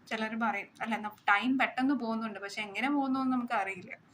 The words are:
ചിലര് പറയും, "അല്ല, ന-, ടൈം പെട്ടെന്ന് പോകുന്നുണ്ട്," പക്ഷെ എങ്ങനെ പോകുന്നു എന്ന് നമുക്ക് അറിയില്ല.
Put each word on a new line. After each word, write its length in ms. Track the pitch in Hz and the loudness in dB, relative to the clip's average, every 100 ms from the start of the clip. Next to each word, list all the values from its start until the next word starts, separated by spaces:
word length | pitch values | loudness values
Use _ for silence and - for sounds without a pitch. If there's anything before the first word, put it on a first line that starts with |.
| - | -8
ചിലര് 280 | 220 220 226 | -4 -4 0
പറയും, 300 | 226 202 - - | 0 0 -6 -8
"അല്ല, 160 | 226 226 | -4 -4
ന-, 260 | 214 - - | -4 -4 2
ടൈം 300 | 202 233 262 | 4 4 2
പെട്ടെന്ന് 360 | 226 - 262 | 2 2 2
പോകുന്നുണ്ട്," 460 | 269 226 226 226 196 | 2 0 -2 -4 -6
പക്ഷെ 220 | 196 226 | -8 -6
എങ്ങനെ 280 | 208 196 254 | -6 -2 0
പോകുന്നു 300 | 294 269 262 | 2 2 2
എന്ന് 120 | 262 | 2
നമുക്ക് 220 | 254 240 | 0 0
അറിയില്ല. 420 | 233 196 185 185 - - | 0 -2 -6 -12 -18 -20